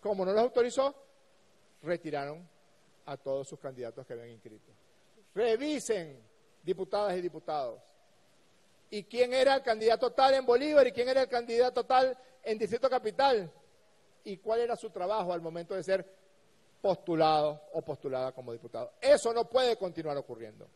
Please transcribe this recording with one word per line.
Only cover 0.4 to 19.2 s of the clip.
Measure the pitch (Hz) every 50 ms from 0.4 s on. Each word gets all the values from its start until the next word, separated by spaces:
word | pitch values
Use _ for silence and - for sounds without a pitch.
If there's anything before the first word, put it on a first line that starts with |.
autorizó, | 233 254 247 247 240 247 240 269 262 277 285 - - _ _ _ _ _ _ _ _ _ _ _ _ _ _ _
retiraron | - 151 175 170 - 160 147 143 139 143 151 165 180 170 _ _ _ _ _ _ _ _ _ _ _
a | - 143 135
todos | _ 139 135 135 139 -
sus | 160 147
candidatos | - 139 131 127 123 113 113 - 131 _
que | 127
habían | 117 117 117
inscrito. | 117 113 _ 120 107 107 _ _ _ _ _ _ _ _ _ _ _ _ _ _ _
Revisen, | 185 220 240 226 220 277 302 302 262 - - 220 196 165 156 135 127 113 _ _ _ _ _ _ _ _
diputadas | 151 190 160 190 180 - 202 208 208 180 185
y |
diputados, | 175 180 151 156 - - 156 151 135 123 110 - - _ _ _ _ _ _ _ _ _ _ _ _ _ _ _ _ _ _ _ _ _
y | - 208 190
quién | _ - 233 247 247 247
era | 262 262 277 269
el | 269
candidato | 262 247 220 220 220 220 226 220 - 240
tal | 240 - 269 269 269
en | 269 262
Bolívar | 247 240 247 277 302 302 294 262 247
y |
quién | 262 240 240 254
era | 262 269
el | 262 254
candidato | 247 240 240 233 233 233 247 247 247 247 240
tal | - 262 254 262 262 247 - - - _ _ _
en | 220 220 214
Distrito | 220 190 208 240 - 262
Capital, | 254 254 226 214 190 - 269 277 262 214 185 160 - - _ _ _ _ _ _ _ _ _ _ _ _ _
y | 220 196 170
cuál | _ 214 220 233
era | 240 233 233
su | - - 220
trabajo | - 202 180 185 208 220 185 175 180
al | 170
momento | 165 165 160 170 170 165 196
de | 190 165
ser | 160 190 190 190 - - _ _ _ _ _ _ _ _ _ _ _ _ _
postulado | - 202 180 - - - 170 160 160 156 156 151 151 151 151 151 - - -
o | 160
postulada | 156 - 147 135 - 143 131 127 131 131
como | 127 - 127 120 117
diputado. | 117 - 117 - 120 120 120 _ _
Eso | - 262 294 262